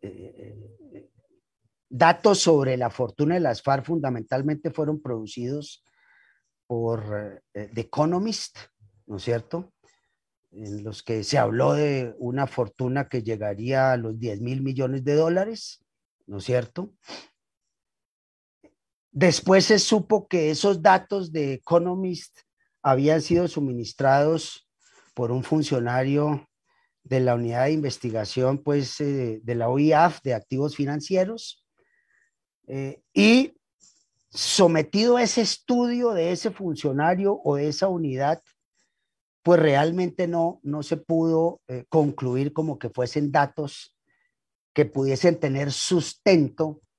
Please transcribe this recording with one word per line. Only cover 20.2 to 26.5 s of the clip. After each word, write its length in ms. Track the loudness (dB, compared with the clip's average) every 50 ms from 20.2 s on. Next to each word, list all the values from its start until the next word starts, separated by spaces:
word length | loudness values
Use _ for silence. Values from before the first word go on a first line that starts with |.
| 0
que 240 | -2 0 0 2 0
esos 320 | 0 2 2 2 2 4
datos 480 | 4 4 4 4 2 -4 -6 -6 -6 -6
de 240 | -4 -4 -4 -4 -4
Economist 840 | -6 _ 0 2 2 2 0 -4 -4 -4 -6 -6 -8 -12 -18 _ _ _ _ _ _ _ _ _ _
habían 380 | 2 2 2 4 4 2 2 2
sido 260 | 2 0 0 0 0 -2
suministrados 1200 | -4 -4 -4 -4 -4 -6 -8 -10 -6 0 2 4 4 4 4 2 0 -2 -4 -8 -14 -18 _ _ _ _ _ _ _ _ _ _ -8
por 160 | -6 -4 -2
un 140 | -2 -4 -2
funcionario 1000 | 0 0 0 0 0 -2 -2 0 0 0 0 0 0 0 0 0 0 -2 -4 -6 _